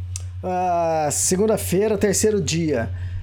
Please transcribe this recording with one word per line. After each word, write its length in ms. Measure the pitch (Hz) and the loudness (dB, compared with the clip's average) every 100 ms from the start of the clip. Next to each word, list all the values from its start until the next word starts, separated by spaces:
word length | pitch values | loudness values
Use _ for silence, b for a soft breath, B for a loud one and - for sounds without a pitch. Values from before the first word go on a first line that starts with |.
| - B B - | -8 B B -8
Ah, 680 | 185 180 180 170 165 160 147 | -4 -2 0 0 2 2 0
segunda-feira, 840 | - - 185 220 214 - 180 220 208 | 0 0 2 2 2 0 2 2 2
terceiro 440 | 208 - 214 208 | 2 2 2 2
dia. 500 | 147 165 160 127 113 B B B | 0 0 0 0 -2 B B B